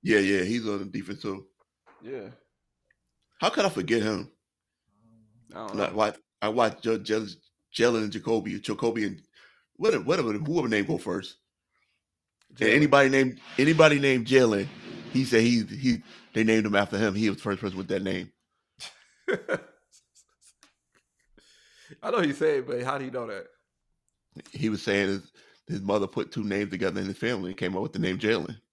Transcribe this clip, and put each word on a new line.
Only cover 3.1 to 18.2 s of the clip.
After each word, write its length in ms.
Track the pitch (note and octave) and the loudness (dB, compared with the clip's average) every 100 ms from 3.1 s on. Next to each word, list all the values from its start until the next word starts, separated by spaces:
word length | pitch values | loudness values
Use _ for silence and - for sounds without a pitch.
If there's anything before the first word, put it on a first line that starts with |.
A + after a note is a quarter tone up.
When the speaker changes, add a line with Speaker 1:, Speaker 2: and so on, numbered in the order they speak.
| _ _ _ | _ _ _
Speaker 1:
How 100 | - | -4
could 160 | - D4+ | 0 0
I 40 | |
forget 320 | - - A2+ | 0 0 0
him? 280 | G#2+ G2+ - _ _ _ _ _ _ _ _ _ _ _ _ | 2 -2 -6 _ _ _ _ _ _ _ _ _ _ _ _
Speaker 2:
I 140 | F2+ A2 | -14 -10
don't 80 | G2+ | -4
Speaker 1:
Like, 140 | G2 | -4
Speaker 2:
know. 60 | G2 | 0
Speaker 1:
what, 200 | G#2+ - _ _ | -2 -2 _ _
I 80 | G#2 | -4
watched 320 | A2 A2+ - | 2 0 0
J-, 140 | A2+ A2 | -2 -2
J-, 280 | G2 G#2+ G#2 E2+ _ _ _ - | 0 -2 -4 -14 _ _ _ 2
Jalen 280 | B2 A#2 | 2 2
and 80 | G#2+ | -2
Jacoby, 480 | G#2 - A2+ G#2+ - | -6 -2 -2 -2 -8
Jacoby 460 | - G#2 A#2 A#2 G#2 | -6 -2 -2 -2 -6
and 160 | F#2 _ _ - _ _ _ | -8 _ _ -20 _ _ _
whatever, 280 | G#3+ - | 0 0
whatever, 300 | - F3+ B2 | 0 0 0
whoever 340 | G#2 C#3+ E3 B2+ | -4 -2 -2 0
name 180 | A2 G2+ | 0 0
go 120 | - | -4
first. 400 | - F#2 G2 - _ _ _ _ _ _ _ _ _ _ _ | -4 -6 -8 -18 _ _ _ _ _ _ _ _ _ _ _
And 80 | - A2 | -2 2
Speaker 2:
Jalen. 40 | |
Speaker 1:
anybody 360 | B2+ D3 C#3 C3+ | 4 6 6 6
named, 300 | C3+ C3 A#2+ - - | 4 2 -2 -12 0
anybody 400 | C#3+ D#3+ D#3 D3 | 2 6 6 6
named 260 | C#3 C3 A2 | 2 0 4
Jalen, 420 | C3 B2 G2+ G2 - - - - | 6 6 2 -2 -8 -16 -16 -4
he 140 | B2+ C3 | -2 4
said 160 | A#2 | 4
he, 200 | A#2 A#2+ | 6 4
he, 380 | G#2+ G#2 C3 A#2 - - - | 0 -2 0 0 -4 -20 -8
they 100 | - | 0
named 220 | A2 A2 G#2+ | 4 4 4
him 100 | G2+ | 2
after 220 | G2+ G2 | 2 0
him. 160 | G#2+ | 0
He 160 | G2 A2 | 2 0
was 80 | F#2+ | -2
the 60 | |
first 180 | A2 G2 | -4 -4
person 160 | G#2 F#2 | -4 -6
with 100 | F#2+ | -4
that 120 | F#2+ | -4
name. 300 | F#2+ F#2 | -2 -6